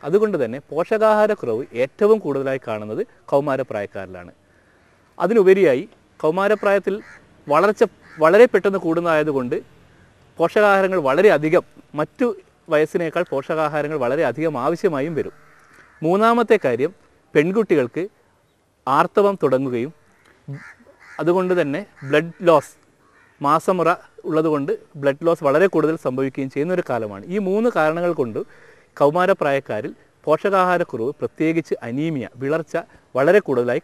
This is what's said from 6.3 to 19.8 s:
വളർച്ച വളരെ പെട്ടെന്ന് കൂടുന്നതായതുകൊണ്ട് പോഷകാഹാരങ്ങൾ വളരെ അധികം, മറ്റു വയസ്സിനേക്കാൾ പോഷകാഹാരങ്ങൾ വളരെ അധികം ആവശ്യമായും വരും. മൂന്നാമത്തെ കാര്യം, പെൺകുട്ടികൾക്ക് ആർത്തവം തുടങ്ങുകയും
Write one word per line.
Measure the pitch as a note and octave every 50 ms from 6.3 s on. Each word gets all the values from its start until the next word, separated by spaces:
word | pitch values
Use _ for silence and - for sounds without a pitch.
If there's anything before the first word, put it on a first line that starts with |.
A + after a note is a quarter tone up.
| E3 F#3+ G3 G#3 G#3+ G3+ - G3+ G3 G3 - G3+ G3 A3 - - - - _ _ _ _ _ D3
വളർച്ച | C#3+ D#3+ F#3 G#3 G3+ - A3+ G3 _ _ _ - - D#3+
വളരെ | D#3 D#3+ F#3 G#3+ B3
പെട്ടെന്ന് | A#3+ - F#3+ F3 G3+ G3 F#3
കൂടുന്നതായതുകൊണ്ട് | - E3 E3 E3+ F3 E3+ D#3+ D3+ D3+ D#3 C#3 C3+ B2 A#2+ D#3 A3+ - - _ _ _ _ _ _ _ _ _ _ _ _ _ -
പോഷകാഹാരങ്ങൾ | E3 E3+ - G#3+ G#3 G3+ G3 G3 F#3+ F#3 F#3+ F3+
വളരെ | C#3+ C3 C3+ E3 G3 G#3
അധികം, | E3 D3 D3+ D#3 E3 E3 - _ _ - _ _ -
മറ്റു | D3 D#3 - _ - B3 A#3+ G3 - - _ _ _ _ -
വയസ്സിനേക്കാൾ | D#3 D3+ D#3 - - F3+ E3+ D#3 - E3+ F3 -
പോഷകാഹാരങ്ങൾ | C#3 C#3 C3+ - E3 D#3 D#3 D3 D3+ D3+ D3 D3 D#3 C#3+
വളരെ | A#2+ A#2+ C3+ D#3+ D#3+
അധികം | B2+ A2+ D3+ D#3+ D#3+ D3 B2
ആവശ്യമായും | B2+ D3+ E3+ E3 - F#3 D3+ C3 C#3 E3+ D#3+
വരും. | C3 F#2+ - - _ _ _ _ _ _ _ _ - - _ _ - D#3
മൂന്നാമത്തെ | D#3+ F#3 G3+ A3 A3+ A#3 A#3+ A#3 A3+ A3+ F#3+ -
കാര്യം, | C3 A#2+ A2+ C#3 F3 - _ _ _ _ _ _ _ -
പെൺകുട്ടികൾക്ക് | D3+ D3+ F3+ F#3+ A3+ G#3 - F3 C#3+ B2 A#2+ - D3+ F#3 G#3+ _ _ _ _ _ _ _ _ _ _ _ _ _ _ - C3
ആർത്തവം | C3+ D3+ E3+ F3 - G#3+ G3+ G3+ G3 - D#3
തുടങ്ങുകയും | C#3 C3 B2+ C#3 C3 B2 A2+